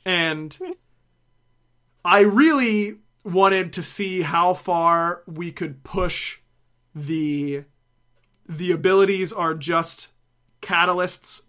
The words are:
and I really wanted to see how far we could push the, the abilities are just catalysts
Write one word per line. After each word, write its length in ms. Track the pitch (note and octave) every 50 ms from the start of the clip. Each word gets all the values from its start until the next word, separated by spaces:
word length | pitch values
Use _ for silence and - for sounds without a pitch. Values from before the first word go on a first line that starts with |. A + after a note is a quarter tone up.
| -
and 520 | F#3 F3+ E3+ E3 D#3+ D#3 D#3 D#3 D3+ - - F#4 F4+ F4+ - _ _ _ _ _ _ _ _ _ _ _ _ _ _ _ _ _ _ _ _ _ _ _ _ -
I 160 | F3 F#3 G3+
really 800 | G#3 G#3 G3 A#3+ D4+ E4 D4+ C4+ B3 A3+ G#3+ G#3 G3+ G#3+ G#3+ - _ _ _ _ -
wanted 480 | G3+ F3 F#3+ F#3+ F#3+ F#3+ F#3+ F3+ D#3+
to 100 | - F3+
see 380 | D3+ - - - G3+ F#3+ F#3 F3+
how 320 | D#3+ D3 E3+ E3+ F3 F3+ F3+
far 680 | F3+ - F#3 F3 E3+ E3 E3+ E3+ E3 E3+ E3+ F3 - -
we 240 | F#3 D#3+ D#3+ F3 E3+
could 320 | - - F3 D#3 C#3 -
push 580 | - - - F#3+ F3+ E3 - - - - - - _ _ _ _ _ _ _ _ _ _ -
the, 720 | D3+ D3 C#3+ D#3+ D#3+ D3+ D3+ D3 C#3+ C#3+ C#3+ C#3+ C#3+ C#3+ _ _ _ _ _ _ _ _ _ _ _ _ _ _ _ _
the 240 | - D#3+ D3+ F3+ F3+
abilities 600 | E3+ D3+ E3+ F#3 F#3+ G3 G3 G3 G3 F#3 F#3 -
are 220 | - G3 E3+ D#3+ D#3
just 540 | D#3+ C3+ D#3+ E3+ E3 D#3+ - - - - - _ _ _ _ _ _ _ _ _ _
catalysts 840 | - - F#3 E3+ F3+ F3+ F3 F3+ F3+ F3 - - - - - - -